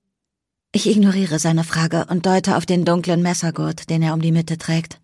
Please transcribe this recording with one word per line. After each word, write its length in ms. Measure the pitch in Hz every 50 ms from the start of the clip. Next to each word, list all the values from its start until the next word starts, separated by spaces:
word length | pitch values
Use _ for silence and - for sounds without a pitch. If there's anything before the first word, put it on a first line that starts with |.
| _ _ _ _ _ _ _ _ _ _ _ _ _ _
Ich 140 | - 202 -
ignoriere 520 | 160 220 214 202 196 185 196 196 170 151 160
seine 260 | 160 165 165 165 165
Frage 420 | 165 - 165 160 165 165 165 - -
und 160 | - 180 165
deute 300 | 190 370 381 - 202 -
auf 100 | 165 165
den 180 | - 180 180 170
dunklen 380 | 170 170 180 165 180 170 170
Messergurt, 680 | 175 175 175 - 175 165 160 - 156 156 160 160 - -
den 140 | 165 160
er 120 | 160 160 156
um 60 | 160
die 120 | 160 165
Mitte 260 | 165 165 165 160 160 160
trägt. 420 | - - 160 165 165 - - -